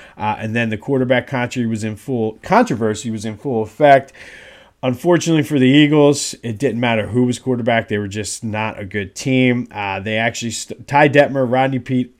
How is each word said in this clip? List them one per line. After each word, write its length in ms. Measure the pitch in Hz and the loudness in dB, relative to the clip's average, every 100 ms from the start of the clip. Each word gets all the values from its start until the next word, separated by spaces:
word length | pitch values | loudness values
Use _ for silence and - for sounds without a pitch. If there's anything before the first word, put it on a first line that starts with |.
| - - | -20 -8
Uh, 180 | 107 107 | -6 -4
and 180 | 110 117 | -4 -2
then 140 | 117 | -2
the 80 | 107 | -4
quarterback 480 | - 135 127 127 123 | -2 -2 2 0 0
contro-, 400 | 127 123 127 117 | -4 -4 -4 -4
was 160 | 110 | -4
in 100 | 110 | -6
full, 440 | 104 - 123 110 - | -8 -6 -4 -4 -6
controversy 680 | - 202 247 120 110 107 117 | 0 2 2 0 -2 -2 -6
was 140 | 110 | -8
in 120 | 110 104 | -8 -8
full 260 | 147 117 | -6 -4
effect. 500 | 107 - 147 139 135 - - - - - _ - | -4 2 6 6 4 -18 -20 -20 -20 -20 _ -6
Unfortunately 600 | 131 123 170 170 165 160 | -4 -2 2 2 2 0
for 160 | 139 147 | 2 2
the 80 | 127 | 4
Eagles, 680 | 143 147 151 143 143 - - | 6 4 4 4 2 -4 -10
it 160 | 117 104 | -10 -4
didn't 220 | 135 113 | -4 -2
matter 280 | 123 113 101 | 0 0 -2
who 160 | 117 | 0
was 140 | 123 123 | 0 0
quarterback. 500 | 131 120 113 113 110 | -4 -2 0 0 0
They 100 | 104 | -4
were 80 | 101 | -4
just 380 | 104 98 - | -8 -8 -8
not 340 | 113 107 110 107 | -8 -6 -6 -8
a 60 | |
good 300 | 98 104 98 | -8 -8 -8
team. 520 | - 139 131 127 123 - | -8 -2 2 2 2 -4
Uh, 300 | 104 101 98 | -8 -6 -6
they 160 | 104 110 | -4 -2
actually 360 | 117 117 117 | -2 -4 -8
st-, 340 | 107 - 113 113 | -8 -12 -14 -2
Ty 220 | 143 151 | 4 4
Detmer, 420 | 139 139 135 127 | 6 4 2 0
Rodney 300 | 127 135 131 | 2 0 -2
Peete, 340 | 127 127 123 | -2 -4 -4